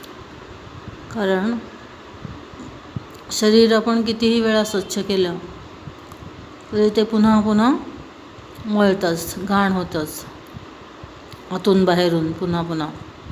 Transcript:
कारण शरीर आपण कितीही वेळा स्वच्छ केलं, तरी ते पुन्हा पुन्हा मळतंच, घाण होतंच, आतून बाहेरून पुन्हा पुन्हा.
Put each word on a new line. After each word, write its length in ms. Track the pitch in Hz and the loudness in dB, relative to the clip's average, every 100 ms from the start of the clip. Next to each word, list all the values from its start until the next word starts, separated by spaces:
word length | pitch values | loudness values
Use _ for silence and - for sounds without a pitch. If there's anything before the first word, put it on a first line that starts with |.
| - - - - - - - - - - - | -18 -20 -20 -18 -18 -18 -18 -18 -18 -18 -10
कारण 440 | 226 190 190 208 233 - - - - - - - - - - - - - - - - - | -2 0 2 0 -2 -8 -16 -18 -20 -20 -16 -14 -14 -16 -16 -16 -18 -12 -12 -12 -18 -10
शरीर 440 | - 214 220 226 220 | 0 4 6 6 4
आपण 260 | 220 226 | 2 0
कितीही 380 | 226 220 226 233 | 0 0 2 2
वेळा 240 | 226 214 | 2 2
स्वच्छ 340 | 214 196 190 202 | 0 -2 -4 -4
केलं, 380 | 190 190 175 175 - - - - - - - - - - - - - | -2 0 0 -2 -10 -16 -18 -18 -18 -18 -18 -18 -18 -18 -18 -18 -4
तरी 180 | 208 214 214 | 2 4 4
ते 80 | |
पुन्हा 360 | 214 220 214 220 | 2 4 6 6
पुन्हा 360 | 214 208 233 339 - - - - - - - - 220 | 4 4 4 2 -2 -16 -18 -20 -20 -20 -20 -12 -2
मळतंच, 680 | 208 202 190 180 170 170 - | 4 4 4 0 -2 -4 -8
घाण 340 | 190 202 196 | -2 2 2
होतंच, 520 | 190 175 165 151 - - - - - - - - - - - - - - | 0 -2 -4 -6 -8 -16 -18 -18 -18 -18 -20 -20 -20 -20 -20 -20 -18 -10
आतून 340 | 185 202 190 | -2 2 4
बाहेरून 480 | 185 175 175 165 160 | 4 4 4 2 0
पुन्हा 300 | 165 180 175 | -4 -4 -2
पुन्हा. 280 | 165 160 151 - - - - | -4 -6 -6 -10 -16 -18 -18